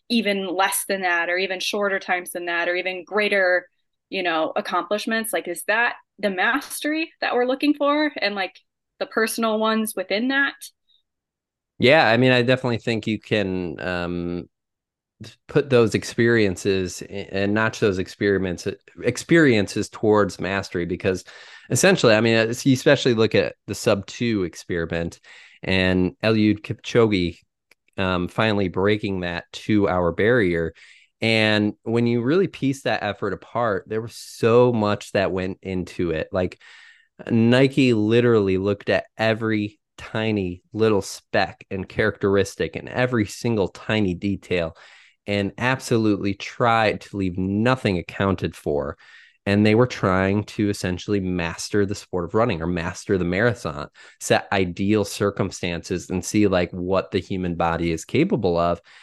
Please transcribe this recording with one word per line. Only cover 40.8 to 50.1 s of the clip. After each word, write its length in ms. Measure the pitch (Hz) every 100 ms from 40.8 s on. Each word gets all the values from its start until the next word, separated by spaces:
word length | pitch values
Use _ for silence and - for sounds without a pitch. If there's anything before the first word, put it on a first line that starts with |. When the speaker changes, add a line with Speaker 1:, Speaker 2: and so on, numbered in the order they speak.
| 110 101
Speaker 2:
speck 640 | - - _ 107 90 - -
and 160 | 95 90
characteristic 880 | - 110 - 101 98 95 - 82 -
and 120 | -
every 380 | - 123 123 101
single 400 | - 120 110 87
tiny 480 | - - 110 98
detail 600 | 87 101 92 - 90 80 - - - _ _ -
and 260 | 101 98 -
absolutely 760 | 123 131 - 117 110 98 101
tried 680 | 95 - - 120 113 107 82
to 140 | - 101
leave 200 | 95 92
nothing 600 | 95 104 120 127 110 90
accounted 560 | - - 98 92 87 -
for. 400 | 80 73 71 - - - - _
And 220 | - 101 107
they 80 |
were 120 | 110 127
trying 580 | - 104